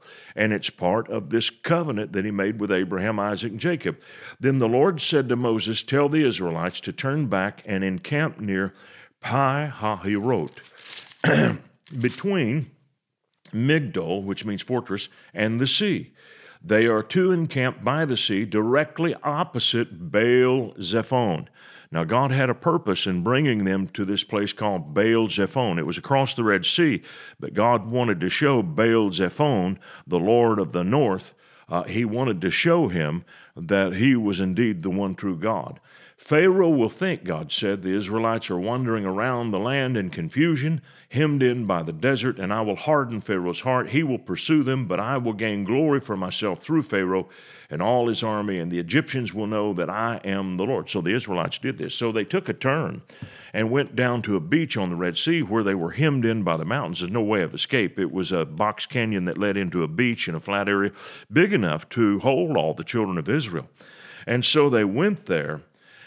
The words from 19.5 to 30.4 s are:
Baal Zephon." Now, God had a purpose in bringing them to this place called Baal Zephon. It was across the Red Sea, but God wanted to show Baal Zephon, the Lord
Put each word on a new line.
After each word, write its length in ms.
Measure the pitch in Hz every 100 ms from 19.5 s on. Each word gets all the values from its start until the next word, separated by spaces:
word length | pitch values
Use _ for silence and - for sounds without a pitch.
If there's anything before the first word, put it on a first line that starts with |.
| - - 117 120 87 82
Baal 600 | 104 120 127 127 131 110 -
Zephon." 680 | 90 113 - 127 110 80 - _ - - -
Now, 120 | 82
God 260 | 80 120 135
had 220 | 135 127
a 20 |
purpose 540 | 117 170 165 107 90 98
in 160 | 90
bringing 400 | 95 131 147 107
them 240 | 95 95 90
to 180 | - 98
this 180 | 98
place 300 | - 104 101
called 400 | - 107 92 76
Baal 340 | 95 113 113 107
Zephon. 520 | 98 95 135 113 85
It 80 | 76
was 100 | 87
across 380 | - 135 131 -
the 80 |
Red 200 | 110 98
Sea, 380 | - - 160 95 - - - -
but 160 | - 101
God 340 | 117 117 101
wanted 320 | 127 117 87
to 80 | 90
show 320 | - 147 120
Baal 500 | 90 76 113 113 101
Zephon, 680 | 85 90 - 147 107 92 92 - - -
the 140 | 87
Lord 400 | 95 120